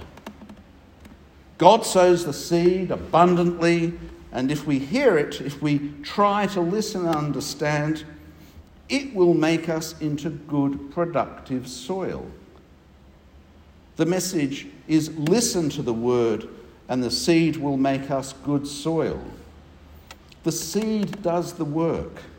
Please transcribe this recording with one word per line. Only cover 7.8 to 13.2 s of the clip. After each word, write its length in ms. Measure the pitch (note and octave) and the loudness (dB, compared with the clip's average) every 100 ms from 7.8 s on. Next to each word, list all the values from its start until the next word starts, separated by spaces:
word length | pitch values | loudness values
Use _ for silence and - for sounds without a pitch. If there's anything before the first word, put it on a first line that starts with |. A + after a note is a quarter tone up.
| D3+ D#3 - - - - - - - - - | 0 -4 -8 -18 -20 -20 -20 -20 -20 -20 -4
it 260 | C4+ C#4 | -4 -2
will 200 | G3+ F3 | 2 4
make 340 | D#3 D#3 E3 E3+ | 6 4 2 0
us 300 | D#3+ E3 - | -4 -6 -6
into 300 | D#3 D3 E3 | -4 -4 -6
good, 600 | D3+ - D3 C#3 C#3 - | -8 -4 0 0 -2 -6
productive 800 | F3 E3+ C3+ G#2+ - - B2+ A#2+ | -4 -2 -2 -4 -6 -8 -8 -8
soil. 580 | - - F#3+ D3 C#2+ A#1+ - - - - - - - - - | -12 -8 -6 -6 -8 -10 -16 -20 -20 -20 -20 -20 -20 -20 -20